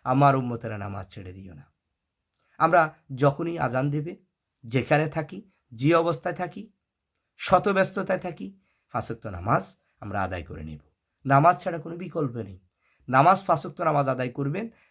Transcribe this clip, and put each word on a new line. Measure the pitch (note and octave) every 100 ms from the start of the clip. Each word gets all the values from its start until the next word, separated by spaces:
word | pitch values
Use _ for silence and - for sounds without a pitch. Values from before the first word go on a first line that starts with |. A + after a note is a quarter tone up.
আমার | C3 C3 C#3+ C3+
উম্মতেরা | B2 A#2 A2+ G2+
নামাজ | G2+ G2 G2
ছেড়ে | - F#2
দিও | F#2+ F#2+
না।" | D#2+ - _ _ _ _ _ _ _ _ -
আমরা | D#3+ F3 D#3 - - B2+
যখনই | C#3 C#3+ E3+ E3+
আজান | C3 B2+ C#3+
দেবে, | D3+ D#3 G3 _ _ _ _
যেখানে | A#2 B2+ - D3 D#3
থাকি, | D#3+ D3 F#3 - _ _
যে | A2+ C#3 E3
অবস্থায় | E3+ E3+ F3+ E3+
থাকি, | F3+ G3+ G#3+ _ _ _ _ _ _ -
শত | - F3+ G3+
ব্যস্ততায় | F#3+ F#3+ G#3 F#3 F#3
থাকি, | F3+ - G3 - _ _ _
পাঁচ | A#2 -
ওয়াক্ত | A2+ G#2+
নামাজ | F2+ F#2+ E3 - - _ -
আমরা | G#2 G2
আদায় | F#2 F2+
করে | D#2+ -
নেব। | D#2 D2 _ _ _ _ C3
নামাজ | C#3 E3 F3+
ছাড়া | F#3 E3+
কোনো | E3 E3+
বিকল্প | F3 E3 C3+ A#2
নেই। | G2 F#2+ _ _ _ _ -
নামাজ, | C3 D#3+ F#3+ F#3+
পাঁচ | - F3+
ওয়াক্ত | -
নামাজ | E3 D3 C3+
আদায় | B2+ B2
করবেন, | C3 C#3 F3+ A3+ - _